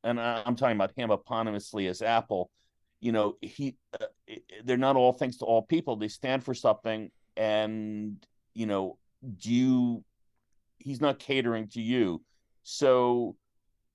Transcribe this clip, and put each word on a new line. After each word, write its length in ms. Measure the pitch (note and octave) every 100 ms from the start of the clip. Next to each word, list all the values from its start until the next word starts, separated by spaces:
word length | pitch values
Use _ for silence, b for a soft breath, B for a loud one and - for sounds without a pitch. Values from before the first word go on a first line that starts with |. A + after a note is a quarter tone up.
And 140 | A2+ A#2+
I, 240 | A#2 A#2 G#2+
I'm 100 | A#2+
talking 200 | C3 G#2+
about 160 | F#2+ -
him 140 | A#2
eponymously 760 | G2 - A#2 A2+ G#2 - G#2+ F#2+
as 100 | F#2
Apple. 500 | G#2+ A2+ A#2 F#2+ F2+ _ _ _ _ _
You 120 | A#2+
know, 240 | A2+ G#2 -
he, 340 | - - C#3 B2 _ -
uh, 60 | - _ -
i-, 100 | A2 _ G#2
they're 140 | B2 B2+
not 180 | C3+ C3+
all 160 | B2
things 240 | B2+ C3 B2
to 60 |
all 160 | A2 A2+
people. 360 | G#2+ E3 D3+ A2
They 120 | G#2+
stand 340 | - C3 C3
for 120 | B2+
something, 560 | A#2+ A#2+ G#2+ A2+ A2 G#2 _ _ -
and, 880 | A2 G#2+ G#2+ A2 G#2+ G#2+ G#2+ G#2 _ _ _
you 100 | A2
know, 320 | A2 G2 F#2+ - _ _ C3 F2+
do 160 | A2
you, 520 | A#2+ B2+ B2+ B2 A#2 - _ _ _ _ _ _ _
he's 240 | C#3 B2+
not 160 | D3 C3+
catering 500 | - C3+ A#2+ A2+ G#2+
to 140 | A#2
you. 400 | A2+ B2+ G2+ D#2+ _ _ _ _
So 760 | - - C#3 B2+ B2 B2 A#2 - _ _ _ _ _